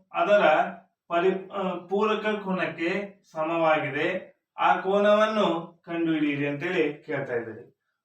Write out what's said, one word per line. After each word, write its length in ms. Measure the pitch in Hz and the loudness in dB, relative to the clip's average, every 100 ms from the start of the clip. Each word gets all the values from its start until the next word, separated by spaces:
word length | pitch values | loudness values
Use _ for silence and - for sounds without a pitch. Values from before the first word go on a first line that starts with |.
| _ | _
ಅದರ 360 | 170 180 208 160 - 190 - _ _ - | -2 2 4 6 4 2 -6 _ _ -4
ಪರಿ-, 440 | 170 185 190 - | 0 0 0 -6
ಆ, 220 | 202 185 | -6 -6
ಪೂರಕ 520 | 175 - 202 220 202 214 208 | -6 -4 -2 0 0 -2 -4
ಕೋನಕ್ಕೆ 760 | 190 185 156 - 165 196 202 - _ | -2 -2 -4 -4 -4 -2 -6 -14 _
ಸಮವಾಗಿದೆ, 1000 | 160 160 170 160 151 143 143 170 185 - _ _ - | -6 -2 2 2 2 0 -2 -4 -4 -8 _ _ 0
ಆ 220 | 156 - | 2 2
ಕೋನವನ್ನು 960 | 185 202 208 208 214 214 175 165 - - 175 | 2 2 4 4 4 2 0 -2 -6 -14 -8
ಕಂಡುಹಿಡಿಯಿರಿ 600 | 165 165 156 147 139 143 | -4 0 0 0 0 -4
ಅಂತೇಳಿ 540 | 143 175 175 147 - | -4 -2 0 -2 -4
ಕೇಳ್ತಾ 320 | - 139 127 | -8 -8 -4
ಇದ್ದೀವಿ. 440 | 120 110 107 - _ _ _ | -6 -6 -12 -18 _ _ _